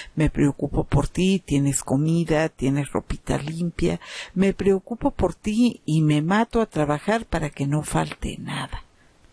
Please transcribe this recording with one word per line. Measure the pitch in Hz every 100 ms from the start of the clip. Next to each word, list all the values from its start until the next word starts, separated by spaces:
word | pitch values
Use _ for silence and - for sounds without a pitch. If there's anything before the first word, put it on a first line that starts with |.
| - -
Me | 156
preocupo | - 143 - 143 - 156
por | - -
ti, | - 185 190
tienes | - 139 139 139
comida, | - 135 156 170 160 156 160
tienes | - 135 139 139
ropita | - - - - 131
limpia. | 143 160 175 - 170 170 - - - 185
Me | 196
preocupo | 185 190 190 - 226 285
por | - 180 -
ti | 214 214 240 - -
y | 156
me | 156 147
mato | 160 208 226 233
a | 220
trabajar | 160 147 147 - 226 226
para | 165 151
que | - 139
no | 151
falte | 147 160 151 - - -
nada. | - 143 135 - - _ _ _ -